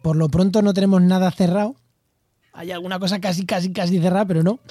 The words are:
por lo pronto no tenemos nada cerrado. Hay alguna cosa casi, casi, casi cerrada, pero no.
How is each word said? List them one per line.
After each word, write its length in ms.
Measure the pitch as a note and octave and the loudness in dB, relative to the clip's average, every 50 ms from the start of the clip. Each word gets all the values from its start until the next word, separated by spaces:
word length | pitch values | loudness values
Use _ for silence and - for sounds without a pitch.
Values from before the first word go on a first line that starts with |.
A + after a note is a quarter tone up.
por 140 | - D#3+ D3+ | -2 -2 0
lo 120 | D#3+ D#3+ D3 | 0 0 2
pronto 340 | D#3+ F3 F#3 G3 F#3 G#3+ | 2 2 2 2 2 2
no 120 | G3+ G3+ F#3 | 2 2 2
tenemos 260 | G3 G3 G3 F#3+ F3+ | 2 2 2 4 4
nada 300 | F3+ F3+ F#3 F#3 F#3 F3+ | 4 4 4 2 0 0
cerrado. 460 | - - F#3 F3 F3 G#3 G#3 A#3 C#4 - _ _ _ _ _ _ _ _ _ _ _ _ _ _ | 0 0 0 0 0 0 -2 -4 -6 -12 _ _ _ _ _ _ _ _ _ _ _ _ _ _
Hay 200 | - E3 E3+ F#3 | -20 -16 -14 -12
alguna 260 | F3+ E3+ F3+ F3+ F#3+ F3+ | -10 -10 -8 -8 -6 -4
cosa 220 | G3 F3 G#3 F#3+ | -2 -2 -2 -2
casi, 260 | F#3+ F#3+ F3 F#3 F#3+ | -2 -4 -4 -4 -4
casi, 260 | - G#3+ F#3 F3+ F#3+ | -4 -4 -4 -4 -4
casi 280 | F3 G#3+ F3+ F3 F#3+ F3 | -4 -4 -2 0 0 2
cerrada, 260 | D#3+ F#3 F3+ G3 G#3+ | 2 2 2 0 0
pero 160 | F#3 E3+ D#3+ | 0 0 2
no. 160 | E3 F#3+ A#3+ - _ - | 2 0 0 -2 _ -18